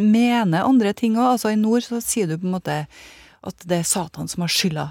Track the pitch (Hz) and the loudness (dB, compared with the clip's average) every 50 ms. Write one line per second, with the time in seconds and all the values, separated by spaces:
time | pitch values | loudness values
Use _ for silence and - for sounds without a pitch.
0 | 208 214 214 233 240 240 240 240 220 185 160 175 190 247 269 247 214 202 208 - | 4 4 4 4 4 4 2 2 2 2 2 2 2 4 4 4 4 2 0 0
1 | - 226 220 226 247 254 254 226 - 214 214 214 214 220 226 240 233 - 233 233 | 0 0 0 2 2 2 2 2 0 0 0 0 2 2 2 0 0 -2 -6 -6
2 | 226 - - 233 196 160 160 165 185 185 185 185 - 151 147 151 151 - - - | -6 -4 -4 -2 -2 -2 -2 -4 -4 -4 -4 -4 -4 -4 -6 -6 -6 -8 -12 -20
3 | - - - - - - _ _ - 185 - - - 175 175 170 165 - - 196 | -20 -20 -20 -20 -20 -20 _ _ -16 -16 -16 -14 -6 -4 -2 -2 -2 -2 -4 -4
4 | 165 160 - - 160 160 - - 175 160 - - - 185 156 151 147 151 | -6 -8 -10 -12 -12 -10 -6 -6 -4 -2 -2 -2 -2 -2 -2 -4 -6 -8